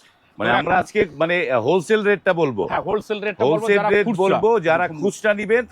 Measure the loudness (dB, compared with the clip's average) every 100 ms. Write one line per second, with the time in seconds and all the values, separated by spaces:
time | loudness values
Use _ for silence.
0 | _ _ _ -6 0 0 2 0 0 -2
1 | -2 0 0 0 0 0 2 0 2 0
2 | 2 0 0 0 0 0 -4 -4 -4 -6
3 | -4 -6 -6 -2 0 0 2 0 2 2
4 | 0 0 2 2 2 2 2 0 0 -2
5 | -4 -2 -2 -2 0 -2 0